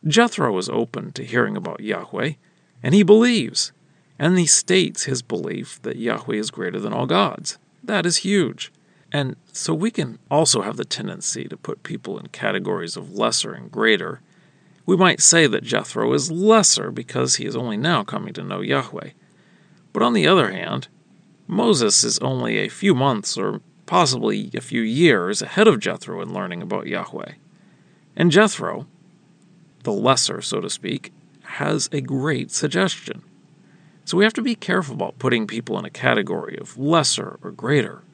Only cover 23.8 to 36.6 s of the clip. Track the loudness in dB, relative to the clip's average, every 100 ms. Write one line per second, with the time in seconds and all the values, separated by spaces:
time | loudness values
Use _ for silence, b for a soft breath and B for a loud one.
23.8 | -6 0 0 0 0 -2 -4 -8 -6 -4
24.8 | -2 4 6 6 2 -4 -4 4 6 6
25.8 | 0 -6 -8 -8 -8 -6 -6 -8 -6 -6
26.8 | -4 -6 -6 -10 -14 -16 _ b b b
27.8 | b b b 2 4 6 4 2 -6 -6
28.8 | -10 _ _ _ _ _ _ _ _ _
29.8 | -4 0 2 4 2 -2 -6 -6 -6 -8
30.8 | -6 -8 -10 _ _ _ -16 -6 -2 -2
31.8 | -2 -4 -4 -2 0 -2 -4 -4 -2 0
32.8 | 0 -2 -10 -14 -16 _ _ _ b b
33.8 | b b -2 2 4 2 -2 -4 0 -2
34.8 | -2 -6 -6 -2 0 0 0 -6 -4 -6
35.8 | -6 -4 0 2 0 -4 -6 -12